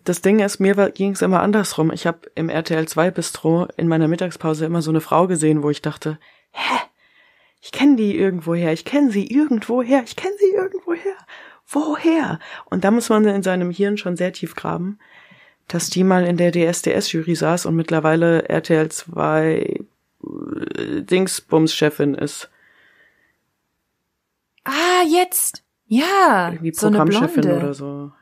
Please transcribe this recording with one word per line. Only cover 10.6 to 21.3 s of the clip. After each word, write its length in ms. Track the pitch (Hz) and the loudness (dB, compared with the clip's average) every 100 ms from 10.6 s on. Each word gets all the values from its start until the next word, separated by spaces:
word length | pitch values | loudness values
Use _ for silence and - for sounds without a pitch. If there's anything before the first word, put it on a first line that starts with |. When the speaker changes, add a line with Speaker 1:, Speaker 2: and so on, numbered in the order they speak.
| 381 392 - 339 403 381 - - - - - | -2 -6 -6 -6 -6 -10 -14 -20 -20 -20 -6
Speaker 1:
Woher?“ 720 | 277 311 302 330 320 262 160 - - - | -4 -2 0 2 2 0 -4 -10 -20 -6
Und 180 | 185 | -2
da 60 | 190 | 2
muss 180 | 233 226 | 2 2
man 160 | 214 | 4
in 180 | 214 196 | 4 2
seinem 260 | 190 180 180 | 0 0 -2
Hirn 260 | 175 202 208 | 0 -2 -2
schon 200 | 185 170 | -4 -4
sehr 160 | 180 | -4
tief 220 | 180 165 - | -6 -10 -8
graben, 420 | 160 165 185 208 _ - - - _ _ - | -6 -6 -6 -10 _ -20 -20 -20 _ _ -8
dass 200 | 170 - | -6 -2
die 140 | 180 | 2
mal 220 | 185 180 175 | 4 4 2
in 100 | 175 | 2
der 140 | 175 | 2
D-S-D-S-Jury 840 | 175 165 175 - - - 165 160 156 | 2 2 0 -2 0 -2 -2 -2 0
saß 300 | 156 175 - | 0 0 0
und 100 | 165 | -2
mittlerweile 720 | 160 160 156 165 170 165 - | 0 0 2 2 4 2 0
R 140 | 160 | -2
T 100 | - | 0
L 160 | 160 156 | 0 0
zwei, 880 | - - 170 156 156 160 160 - - 208 _ _ _ | -6 -10 -4 0 2 2 0 -2 -6 -10 _ _ _
äh, 800 | - - - - - - - - | -14 -12 -10 -8 -8 -8 -6 -6
Dingsbums-Chefin 1120 | - 180 190 | 0 0 0